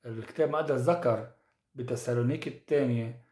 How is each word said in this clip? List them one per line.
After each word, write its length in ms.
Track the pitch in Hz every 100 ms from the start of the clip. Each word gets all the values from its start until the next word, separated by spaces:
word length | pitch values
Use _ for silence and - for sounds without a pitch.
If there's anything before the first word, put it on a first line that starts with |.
| 120
الكتاب 420 | 110 107 - 147
المقدس 340 | 151 151 131
ذكر 500 | 131 175 123 113 - _ _ _ _ 131
بتسالونيكي 760 | 123 120 - 120 120 156 -
الثانية 720 | - - 143 131 117 113 - _